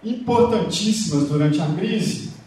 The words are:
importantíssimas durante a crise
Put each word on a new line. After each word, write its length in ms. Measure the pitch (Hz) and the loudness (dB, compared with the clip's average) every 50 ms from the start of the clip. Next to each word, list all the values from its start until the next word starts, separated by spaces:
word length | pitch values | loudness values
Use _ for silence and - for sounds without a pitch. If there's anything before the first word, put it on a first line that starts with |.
| - | -4
importantíssimas 1200 | 220 247 247 - 233 240 233 233 - 220 208 180 - 165 - 208 220 214 - - 160 147 139 139 143 | -6 -6 -6 -2 0 4 4 4 4 4 0 -2 -2 -4 -2 0 0 0 0 -2 -2 0 0 0 2
durante 340 | 147 147 147 151 151 151 | 2 2 2 2 2 0
a 60 | 160 147 | 0 -2
crise 640 | 156 165 190 226 233 214 175 - - - - - - - - | -2 -2 -2 -2 -2 -2 -2 -2 -4 -6 -8 -12 -14 -16 -20